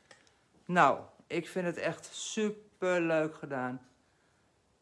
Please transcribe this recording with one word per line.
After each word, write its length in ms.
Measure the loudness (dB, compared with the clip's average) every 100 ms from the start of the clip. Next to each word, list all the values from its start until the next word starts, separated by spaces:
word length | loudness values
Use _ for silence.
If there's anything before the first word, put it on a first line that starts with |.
| _ -20 -20 _ _ _ 0
Nou, 340 | 6 6 6 -4 -20 _
ik 200 | -6 -4
vind 180 | -4 -4
het 120 | -2
echt 280 | -4 -4 -12
superleuk 1200 | -12 -8 -2 -2 -4 -14 _ 0 0 2 2 0 -4
gedaan. 520 | -8 -4 -4 -6 -12 _ _ _ _ _ _ _ _ _